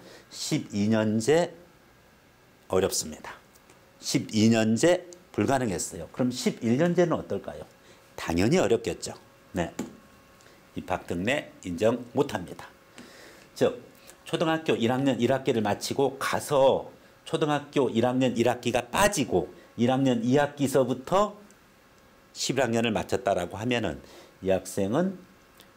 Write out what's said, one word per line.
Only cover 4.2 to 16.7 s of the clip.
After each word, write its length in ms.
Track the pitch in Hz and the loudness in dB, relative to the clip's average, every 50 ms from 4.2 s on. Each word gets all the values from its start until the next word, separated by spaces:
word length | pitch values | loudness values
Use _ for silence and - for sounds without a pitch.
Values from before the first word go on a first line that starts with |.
| 95 - 110 107 107 113 | -2 -2 2 4 4 6
년제 560 | 117 110 110 110 113 110 160 170 175 - - - - - - - - | 6 4 4 2 4 4 4 4 4 4 0 -8 -20 -20 -20 -6 -2
불가능했어요. 720 | 107 104 127 139 127 127 104 87 78 - - - 85 78 - - | 0 0 2 2 0 0 -2 -4 -4 -6 -8 -10 -12 -14 -8 -4
그럼 180 | - 127 127 | -2 -2 -2
십일 460 | 120 - - 208 - - 120 110 120 | -2 -2 -2 -4 -2 -2 0 0 2
년제는 340 | 135 170 175 170 180 175 165 | 4 2 2 4 4 2 2
어떨까요? 520 | 143 - - - 101 95 - 78 76 78 78 - - _ - - - - - - - | 0 -2 -4 -4 -6 -6 -6 -10 -12 -14 -16 -18 -20 _ -20 -20 -20 -20 -20 -20 -14
당연히 420 | - - - 85 87 98 120 170 | -10 -6 -2 0 2 2 4 4
어렵겠죠. 560 | 185 123 98 113 110 - 90 85 - - - - - - - - - - - | 2 4 2 2 0 0 -4 -6 -6 -10 -12 -14 -16 -20 -20 -20 -20 -18 -8
네. 200 | - 90 82 - - - - - - - - - - - - - - - - - - - - - - | -6 -6 -4 -4 -6 -10 -10 -10 -14 -20 -20 -20 -20 -20 -20 -20 -20 -20 -20 -20 -20 -20 -20 -16 -14
입학 320 | - - - 90 - - | -10 -6 -6 -6 -6 -4
등내 440 | - 90 87 95 117 143 151 - - - - - | -6 -6 -4 -2 -2 -2 -2 -4 -8 -14 -12 -10
인정 400 | 92 85 82 107 117 123 123 - - - | -8 -2 0 2 2 2 0 -4 -4 -2
못합니다. 540 | 131 147 - - 92 85 - - - - - - - - - - - - - - - - - - - - - - | -2 -2 -2 -4 -8 -8 -12 -14 -16 -18 -20 -20 -20 -20 -20 -20 -20 -20 -20 -20 -20 -20 -20 -20 -20 -20 -14 -4
즉, 300 | - 123 - - - - - - - - - - - - | 0 0 0 0 -4 -12 -20 -20 -20 -20 -20 -20 -20 -10
초등학교 520 | - 165 156 175 160 160 160 160 - 117 | -6 -4 -2 0 0 0 0 0 -2 0
일 180 | - 117 113 127 | 2 2 0 0
학년 260 | 131 139 139 123 101 | 0 0 0 0 2
일 140 | 120 117 135 | 2 2 2
학기를 280 | 127 - 143 120 113 | 0 0 0 0 0
마치고 560 | 104 101 101 - - - - 135 139 131 - - | 0 0 -2 -2 -4 -4 -2 0 0 0 -2 -4
가서 680 | - - - - - - 147 131 135 127 | -4 -4 -4 -4 -2 0 2 4 6 6